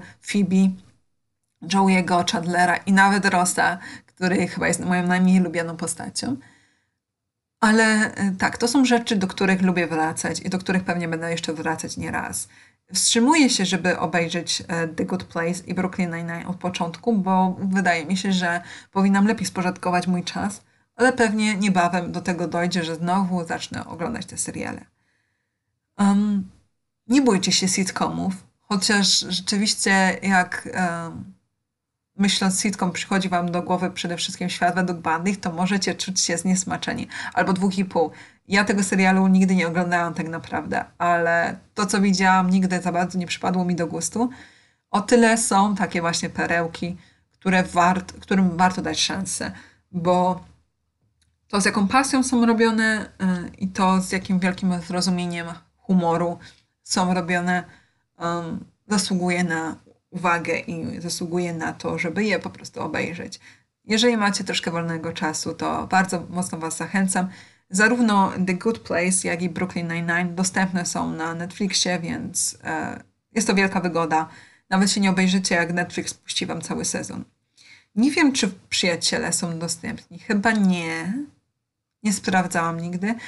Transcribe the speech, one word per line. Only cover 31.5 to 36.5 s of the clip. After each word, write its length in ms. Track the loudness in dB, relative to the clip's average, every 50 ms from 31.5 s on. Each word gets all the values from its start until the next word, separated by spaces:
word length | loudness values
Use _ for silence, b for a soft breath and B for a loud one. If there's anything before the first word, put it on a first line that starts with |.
| _ _ _ _ _ _ _ _ _ _ _ _ _ 0
myśląc 400 | 0 0 2 2 0 0 0 0
sitcom 300 | 0 -2 -2 -2 -2 -4
przychodzi 380 | -4 -4 -4 -2 -2 0 0 0
wam 220 | 0 -2 0 -2
do 100 | -2 -2
głowy 300 | -2 -2 -2 -2 -2 -4
przede 260 | -4 -6 -8 -6 -6 -6
wszystkim 320 | -6 -6 -6 -6 -6 -6
Świat 260 | -2 0 0 0 2
według 240 | 0 -2 -2 -4 -4
Bandich, 400 | -2 -2 -2 0 0 -2 -2 -2
to 120 | -4 -6
możecie 440 | -2 -2 0 0 0 0 0 -2 -4
czuć 260 | -4 -6 -6 -4 -2
się 160 | -2 -2 -2 -2
zniesmaczeni. 680 | 0 0